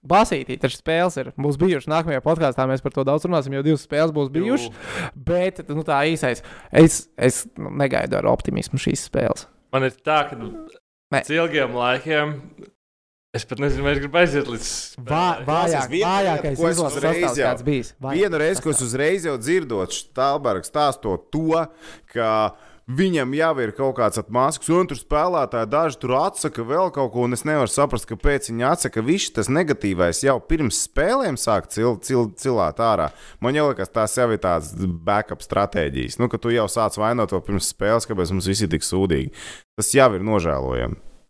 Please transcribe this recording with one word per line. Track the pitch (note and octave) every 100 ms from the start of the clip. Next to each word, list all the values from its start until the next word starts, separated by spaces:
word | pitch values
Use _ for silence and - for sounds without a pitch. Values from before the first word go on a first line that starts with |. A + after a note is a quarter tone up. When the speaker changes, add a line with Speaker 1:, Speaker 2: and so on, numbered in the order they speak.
Speaker 1:
Basītī, | B2+ F#3 A3+ D#3 C3 B2+
taču | C3+ -
spēles | - E3 F3+ C#3+
ir. | B2+
Būs | - C#3+ C#3+
bijušas. | F#3 D#3 C#3
Nākamajā | D#3 E3 C3+
podkāstā | D3+ E3 D3 B2 C3
mēs | C3 -
par |
to | -
daudz | C3+ D3 F3+
runāsim, | E3+ C3+ C#3
jo | C#3+
divas | D3+
spēles | - D3 D#3+
būs | D3+ C#3
Speaker 2:
Jū. | D3+
Speaker 1:
bijušas. | G#3 B3+ - G#2 - - E3+ -
Bet, | B2+ F3 F#3 F#3 D#3+
nu, | D3
tā | D#3 C#3 D3+
īsais. | D#3+ C3 A#2 - - -
Es, | - E3 - - -
es, | B2+ - -
nu, | - -
negaidu | C#3+ C#3 B2+ - -
ar | -
optimismu | - - - - C3
šīs | - - -
spēles. | C3 A#2+ - - _ _
Speaker 2:
Man | C3 C3
ir | -
tā, | - D#3 C#3+
ka | A#2+
Speaker 1:
Nē. | A2 - - - _ _ _
Speaker 2:
pēc | C3+ -
ilgiem | D#3 E3 D3+ B2+
laikiem | B2 B2 C3 D#3 D3+ D3+ C#3+ - - - _ _ _ _ _ _
es | A#2+ -
pat | B2+
nezinu, | C#3+ C3
vai | C#3 C#3+
es |
gribu | C#3+ E3
aiziet | F3 C#3+ B2+
līdz | A#2 -
Speaker 1:
Vā-, | - - -
Speaker 2:
spēlē. | A#2+ D3+ F3+ D3+
Speaker 1:
vājāk-, | B2+
Speaker 3:
Klausies, | D#3 F3 D3+ B2+
vienu | D#3+ G3+
Speaker 1:
vājākais | F#3+ F#3+ D3+ D3+
Speaker 3:
lietu, | C3+
ko | E3
es | E3+
Speaker 1:
izlases | D3+ B2+
Speaker 3:
uzreiz | D#3+ E3
Speaker 1:
sastāvs, | D#3+ B2
Speaker 3:
jau | C3
Speaker 1:
kāds | B2 B2
bijis. | C#3 A2+ -
Vājākais | C3+ D3+
Speaker 3:
vienu | G3+ D#3+ D#3
reizi, | F#3+
ko | D#3+
es | C3+
Speaker 1:
sastāvs. | B2
Speaker 3:
uzreiz | B2+ D3+ F#3+ E3
jau | C3
dzirdot, | A#2 F3+ D3 G#2+ F#2 -
Štālbergs | - - C#3 D3 C3+ F#2+ -
stāstot | D3+ D3 B2+ A2 F2+ -
to, | D3+ D#3+ D#3+ D#3+ - - - _
ka | A#2+ A2+ A2 G#2+ - - -
viņam | - C3 F#3 E3 B2+
jau | C#3+ D#3+ C#3
ir | A2+
kaut | G#2 C3+ C3
kāds | G#2+ A2+
atmasks, | G#2 A#2 C3+ D#3 -
un | E3+ F#3
tur | B2+
spēlētāji | - D3 E3+ F3 C3 A#2+ A2
daži | C#3+ D#3+ B2
tur | B2+ B2+
atsaka | F3+ G3 D#3 C3+
vēl | A#2 D#3 F#3
kaut | C#3+ C3
ko, | A#2 A#2+
un |
es | B2
nevaru | D3+ D3+ A#2
saprast, | - C#3+ A#2+ -
kāpēc | G2+ C#3+ C#3 -
viņi | A2+ B2
atsaka. | E3+ C3 -
Viss | A#2 F#3+ -
tas | - G2+
negatīvais | C#3+ E3 C#3 G2+ F2+ F2 E2+
jau | C3+ B2
pirms | - D#3+ C3 -
spēlēm | - - E3 C4 A#3 B2+
sāk | - G#2 -
cil-, | - A#2 G#2+
cil-, | - B2+ A2+ -
cilāt | C3+ A#2 E2+ -
ārā. | A2+ G2+ D2+ - - -
Man | A#2+ D3
jau | D3
liekas, | G#2+ F#2+
tās | A#2 G#2+ -
jau | A#2+
ir | G#2+
tādas | F#2 E2 D2+ F2+
backup | F#2+ E2+ E2 G2+ G#2+ -
stratēģijas. | - G2 G2+ F#2 D2 C2 B1 -
Nu, | A#2+
ka | A2+
tu | A#2
jau | A#2 G#2
sāc | - G#2+ -
vainot | G#2+ A#2+ G#2
to | F#2+
pirms | - G2 -
spēles, | - G2+ A2+ -
kāpēc | G#2 E2+
mums | F#2+ F2
visi | F#2+ G2+
tik | D#2 -
sūdīgi. | F#2 F#2+ D2 C2+ - - - _
Tas | - G#2+
jau | C3+ C3
ir | F#2+
nožēlojami. | G#2 G#2+ E2 C#2 C2 B1 A#1+ - - -